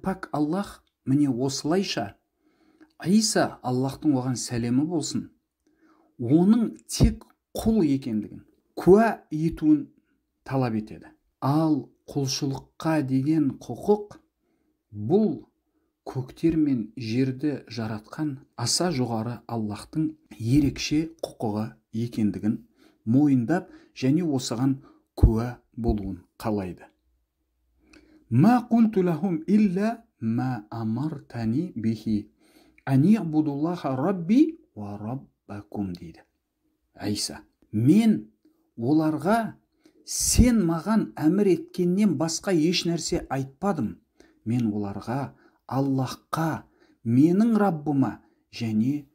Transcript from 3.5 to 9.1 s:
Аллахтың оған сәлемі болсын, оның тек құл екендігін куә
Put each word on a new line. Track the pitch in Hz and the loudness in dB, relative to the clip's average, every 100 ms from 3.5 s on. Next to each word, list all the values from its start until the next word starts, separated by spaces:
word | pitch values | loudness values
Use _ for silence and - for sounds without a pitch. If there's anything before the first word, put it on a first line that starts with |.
| - | -2
Аллахтың | - 127 135 135 156 131 | -4 -2 -2 -2 0 0
оған | 127 113 | 0 -4
сәлемі | - 120 120 127 156 | -4 -4 0 0 0
болсын, | 170 135 110 85 _ _ _ _ _ _ _ _ - | -4 -4 -6 -8 _ _ _ _ _ _ _ _ -8
оның | 117 160 185 233 220 - - | 2 4 6 4 2 -6 -8
тек | - - - - _ _ - | 2 2 2 -14 _ _ -4
құл | 220 220 | 0 2
екендігін | 151 135 131 107 - 90 - _ _ - | 2 0 -2 -4 -6 -14 -20 _ _ 0
куә | 170 202 226 | 6 8 6